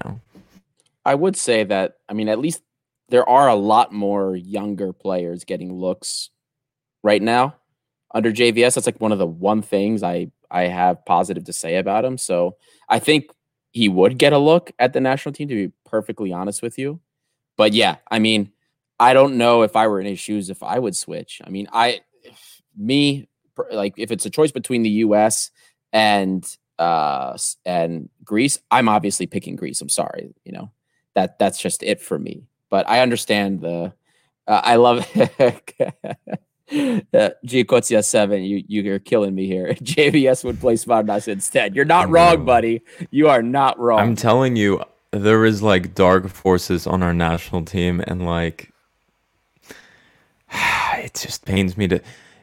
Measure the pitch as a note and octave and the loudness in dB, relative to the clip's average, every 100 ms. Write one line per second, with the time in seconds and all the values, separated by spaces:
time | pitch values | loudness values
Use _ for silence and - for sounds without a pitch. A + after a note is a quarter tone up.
0 | - A#2 _ _ _ _ _ _ _ _ | -14 -14 _ _ _ _ _ _ _ _
1 | - C#3 F#3 F3+ - A2+ G2+ G2 F#2+ _ | -2 0 0 -2 0 0 0 0 -2 _
2 | - G#2+ A2 A2 D3+ - _ _ _ _ | -12 -6 -2 -2 -2 -6 _ _ _ _
3 | - B2 - B2+ C#3 G#2 G2+ A2 - G#2 | 0 2 4 4 4 2 2 2 2 -2
4 | G2+ G2+ F#2+ F#2 F2+ G2+ G#2 F#2+ G2 F2+ | -4 -2 -4 -6 -8 -8 -8 -6 -8 -8
5 | G2+ F#2 F2 F2+ - F#2 F#2 F2+ F#2 F#2 | -6 -6 -6 -10 -10 -10 -10 -8 -6 -6
6 | - - - _ _ _ _ _ _ _ | -8 -10 -12 _ _ _ _ _ _ _
7 | G#2 G#2 A2 A#2+ C3+ - _ _ _ _ | 0 2 2 2 0 -4 _ _ _ _
8 | _ A2 A2+ A2 A#2+ A2+ A#2+ C3 B2 - | _ -2 0 2 2 4 2 2 -4 -2
9 | A2 G2+ F2 E2 G2 A2 G2+ G2 G2+ A2 | -2 -2 -2 -2 -2 -2 -2 -2 -2 -2
10 | F2+ F2 F2 _ - F2+ F2+ F2+ F2+ F2 | -4 -6 -8 _ -8 -4 -2 0 0 0
11 | - F2+ F#2 F2 F2 - E2 F2+ F#2+ G#2 | 0 0 0 -6 -10 -10 -4 -2 -2 -2
12 | B2+ B2+ - F2+ F2 - _ _ - A2+ | -2 -4 -4 -2 -2 -4 _ _ -4 -2
13 | - D#3 - _ _ _ _ A#2 A2 F#2 | 2 0 0 _ _ _ _ -2 0 4
14 | G2 B2+ C#3+ C#3+ D3 F3 - - B2+ C3+ | 2 4 4 4 4 2 0 -2 0 0
15 | C3 C#3 D3 C#3 D3 A2+ F#2 - _ C#3 | -2 -2 -6 -10 -6 -4 -6 -8 _ -6
16 | - G#2+ G2+ F2 F#2+ G2+ A#2+ - C3+ E3 | -6 -8 -8 -6 -8 -8 -10 -8 -10 -10
17 | _ _ _ _ _ - G#2+ G#2+ G2 D#2+ | _ _ _ _ _ 2 2 4 2 0
18 | - A2+ A2 A2 G2+ _ _ _ _ - | -4 0 2 0 -2 _ _ _ _ 2
19 | A#2+ C3 C#3 B2 A#2+ A#2 A2 A2 A2 G2+ | 6 6 6 4 4 4 4 2 2 0
20 | G2 F2+ - G#2+ F#2 F#2 - A2+ A#2 F2+ | -4 -8 -6 -6 -8 -10 -6 -4 -4 -6
21 | - D#2+ F2 - - F#2+ G2+ A2+ A#2+ G#2+ | -10 -12 -14 -18 -12 -10 -6 0 0 -2
22 | _ _ - _ - _ _ G#2 G#2+ C#3 | _ _ -20 _ -20 _ _ -8 -2 2
23 | C#3+ C#3 - _ _ - - G#2+ G2+ - | 2 -2 -8 _ _ -12 -8 -6 -6 -6
24 | A2 A2 G#2+ - D#3 C3 - A#2+ A2+ G#2+ | -8 -6 -6 -2 -2 -2 -4 -2 0 0
25 | A2 G#2 A2 - - _ _ _ _ A2 | 2 4 2 0 -8 _ _ _ _ 0
26 | G#2+ G#2 F#2+ F#2+ - - _ - E2+ E2 | 2 2 0 -4 -8 -18 _ -4 -2 0
27 | D2+ C2+ C2 B1+ - - F2+ F2+ E2 E2 | -2 -4 -8 -8 -10 -8 -6 -4 -4 -6
28 | - _ - G#2+ C#3 - - A#2+ A#2 G#2+ | -14 _ -6 -2 0 -2 0 2 2 2
29 | G2+ - F2+ G2 - F2+ - - C#2 - | 0 -6 -6 -8 -10 -10 -10 -10 -6 -6
30 | - - - _ - - G2+ _ _ _ | -6 -8 -16 _ -18 -16 -16 _ _ _
31 | _ G2+ F#2 - G2 - F2+ - - - | _ -2 -2 0 -2 -2 -6 -6 -6 -6
32 | - D#2 - C#2+ - _ - G2 - A#2+ | -6 -8 -8 -14 -20 _ -4 -2 2 2
33 | B2+ A#2 - G#2 G2+ F#2+ D#2+ E2+ F2+ - | 2 0 -2 -2 -2 -4 -6 -6 -8 -12
34 | _ _ _ _ - G#2 A#2 A#2+ A#2+ A#2+ | _ _ _ _ -2 0 4 6 6 4
35 | - G#3+ E3+ - B2+ - - - - - | 0 0 0 2 0 0 -10 -6 -6 -8
36 | - - - - _ _ - D4 C#4 A3+ | -14 -14 -14 -14 _ _ -8 -4 -2 -4
37 | - - G#2 - B2 B2+ A2+ B2 - A2 | 0 0 0 -2 -4 -2 2 0 2 0
38 | - A#2 G2+ G2+ F#2+ G2+ - G#2 G2 G2 | 2 0 0 -2 -2 -6 -4 -4 -4 -4
39 | - G2+ G2 F#2+ F#2+ F#2 F2+ - A2+ - | 0 0 0 -2 -4 -4 -4 -6 -4 2
40 | D3 D#3 C3 B2+ B2 A#2 C3 A#2 - A2+ | 2 4 2 2 -2 -4 0 0 0 0
41 | G#2+ G#2 A2 G2 - C3+ G#2 G2 D3 E3+ | 0 -2 -4 -8 -2 -2 0 0 2 4
42 | F3 E3 E3+ E3 B2+ A#2+ A2+ A2+ - - | 4 6 6 6 4 2 2 -4 -6 -18
43 | F3 C3+ D3+ B2+ A#2 C#3 C3+ - A#2+ A2 | -6 2 4 4 2 0 0 0 2 2
44 | A2 A2 A#2 A#2+ C3 A#2 G#2 F#2+ - _ | 2 0 2 4 4 2 2 0 -4 _
45 | _ G2+ G#2 A2 A2 G#2 G#2+ F#2 E2+ F2+ | _ -2 4 6 4 4 2 2 2 2
46 | F2+ F#2 F#2+ - F#2+ F2+ - F2 - F#2 | 4 4 2 -4 2 2 2 -4 -2 0
47 | F2 E2+ E2 E2+ - F2+ E2 F#2+ F2+ F2 | 0 0 0 -2 -4 -8 -6 -4 -2 -2
48 | - F2 F2 E2+ E2+ - - _ _ _ | -6 -6 -4 -4 -4 -8 -18 _ _ _
49 | _ _ _ _ _ _ - - _ _ | _ _ _ _ _ _ -20 -20 _ _
50 | _ _ _ _ - - - - - - | _ _ _ _ -12 -6 -4 -2 -4 -6
51 | - - - - - G2 F#2 F#2 F#2+ F2 | -8 -12 -12 -10 -4 -2 -2 -2 -2 -2
52 | - - _ _ | -4 -20 _ _